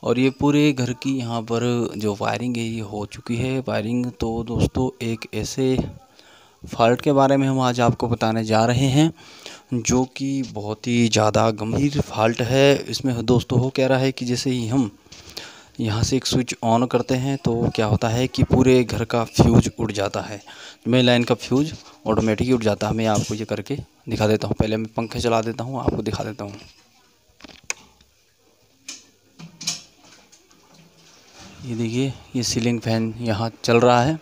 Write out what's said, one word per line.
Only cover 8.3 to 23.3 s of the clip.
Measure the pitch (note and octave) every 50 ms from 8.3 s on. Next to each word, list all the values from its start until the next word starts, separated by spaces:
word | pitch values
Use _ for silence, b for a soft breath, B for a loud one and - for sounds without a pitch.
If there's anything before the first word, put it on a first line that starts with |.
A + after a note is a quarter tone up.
| A2 A2+ A2
जा | A2 A2 G#2+ A2+
रहे | A#2 A#2+ A#2+ C#3 C3+
हैं | B2+ C#3+ D#3 E3 D#3+ B B B B B B B B B B B -
जो | A#2+ A2+ - A#2+ B2+ C3 B2+ _
कि | - C3+ C3+ C#3 C3+ C3 A2 G#2+
बहुत | G#2+ G#2 G#2 G#2+ G#2+ - B2
ही | A#2+ A#2+ A#2+ A2+
ज़्यादा | A2 G#2+ G#2+ G#2+ G#2 A2 A2 A2+ A2
गंभीर | G#2 G#2+ A2 A2+ - C#3 D3 C#3+ D3 C3+
fault | - - - A2 A2+ A#2+ - B2
है। | A2+ B2+ C3+ C#3 C#3 C#3 - -
इसमें | - A#2 - - C3+ B2 A#2 A2+
दोस्तों | A2 B2 A#2+ - - C3+ A#2+
हो | B2 C3
क्या | - - C3 B2+
रहा | C3+ B2+
है | C3 C3+
कि | C3 - B2
जैसे | A#2+ B2 A#2+ - C#3
ही | B2+ B2 A#2 A2
हम | A#2+ C#3 B2+ G2+ - - _ B B B B B B B B B B B B B B -
यहाँ | B2 A2+ G#2 A2+ A2+
से | - C3+ C3
एक | -
स्विच | - - C3 B2 - - - -
on | A#2 A2+ A#2 B2 A#2+
करते | - B2 A#2+ - C3
हैं | B2+ B2+ C#3 C#3 C3
तो | - - A#2 A#2 A#2 A2+ -
क्या | - A2
होता | G#2+ G#2+ G2 - A2+
है | A2 A#2+ B2+ B2+
कि | - - B2+
पूरे | - - C3 C3 B2+ B2+ B2+ B2
घर | A2 - G#2 A2+
का | A2 - A#2+ A2+
फ्यूज | - - - - A#2 A#2 A#2 A#2 G#2+ - -
उड़ | A#2 G#2+
जाता | G#2 G2+ G2 G2+ - G#2+
है, | F#2 G2 G#2 G2+ - B B B B B B B _ A#2
मेन | A#2+ B2+ B2
लाइन | B2 B2 A#2+ A#2+
का | - B2
फ्यूज | A2+ - - B2 C3 D3 D#3+ - - B B B B B -
ऑटोमेटिक | A2 G#2 A2 A2 G#2+ G#2 - B2
ही | B2+
उड़ | A#2+ G#2+
जाता | G#2+ G2+ G2+ G#2+ G#2
है। | G#2+
मैं | A2 A2+ A2
आपको | G#2+ G#2 - -